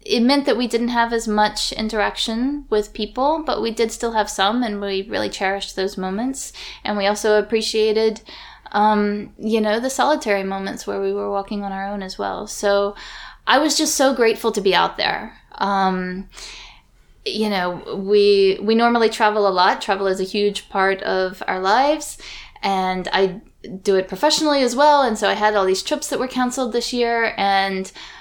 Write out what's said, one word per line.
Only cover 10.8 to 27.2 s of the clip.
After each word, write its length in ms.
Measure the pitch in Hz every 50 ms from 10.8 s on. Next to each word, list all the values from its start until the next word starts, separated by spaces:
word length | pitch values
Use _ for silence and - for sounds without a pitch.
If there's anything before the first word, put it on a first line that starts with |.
| - 202
where 140 | 202 196
we 100 | 196 196
were 180 | 196 202 202 202
walking 340 | 202 196 196 - 214 202 202
on 100 | 196 190
our 120 | 190 196 196
own 140 | 208 202
as 160 | 190 185 190 -
well. 300 | 202 196 190 208 214 208
So 480 | - - - 202 202 202 202 202 208 - - - - - - - - - _
I 140 | - 226 269
was 180 | 302 302 285 -
just 180 | 311 294 -
so 200 | - 277 269 262
grateful 380 | 254 233 226 220 - - 226 208
to 80 | 208
be 120 | 190 196 175
out 220 | 175 170 - -
there. 420 | - - - - - 214 226 - - _ _ -
Um, 720 | - 202 196 202 196 190 190 185 185 185 185 180 190 196 - - - - - - - - - - - _ _ _ _ _ _ _ _ -
you 240 | 135 117 214 220 214
know, 480 | 202 190 180 180 175 165 - - 117 196
we, 600 | 190 196 208 208 202 208 202 196 196 190 - -
we 140 | 202 214 220
normally 340 | 226 233 240 233 233 226 214
travel 360 | 226 - 226 214 208 214 202
a 60 | 196
lot. 300 | 185 180 180 196 262 -
Travel 260 | - - 196 196 196 196
is 140 | 190 185
a 20 | 185
huge 460 | 190 - 208 208 202 196 - - -
part 320 | - 196 190 196 196 190
of 420 | - - 190 190 185 185 180 - - -
our 120 | 185 185
lives, 580 | 185 190 208 247 269 285 311 302 302 - - - - - - - - - - - -
and 460 | 196 196 190 185 185 185 185 175 -
I 300 | - 190 196 185 175 208 - - _ _ - - 185 190
do 140 | - 202 190
it 120 | 190 185 190
professionally 540 | 190 185 294 302 302 - 311 302 285 277
as 140 | 262 240 233
well. 260 | 254 285 302 294 285
And 160 | 269 233 214 214
so 100 | 214 190
I 60 | 196
had 220 | 202 208 214 214
all 100 | 208 190
these 180 | 190 190 190 -
trips 240 | - 302 285 - -
that 120 | 277 196
were 80 | 254 254
canceled 440 | - 254 247 247 247 269 254 226
this 220 | 220 240 233 - 247
year. 400 | 240 240 233 233 233